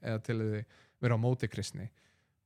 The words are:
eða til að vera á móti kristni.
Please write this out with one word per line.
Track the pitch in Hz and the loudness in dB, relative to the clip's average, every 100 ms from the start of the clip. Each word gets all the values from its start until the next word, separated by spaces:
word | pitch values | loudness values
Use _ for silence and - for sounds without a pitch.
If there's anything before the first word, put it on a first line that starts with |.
eða | 117 110 | -4 -4
til | - 113 | -2 0
að | 110 107 107 - _ - | 0 -2 -6 -16 _ -2
vera | 120 | 2
á | 113 | 4
móti | 123 127 110 | 4 2 -2
kristni. | - 95 98 101 _ _ _ _ _ | -4 -6 -8 -12 _ _ _ _ _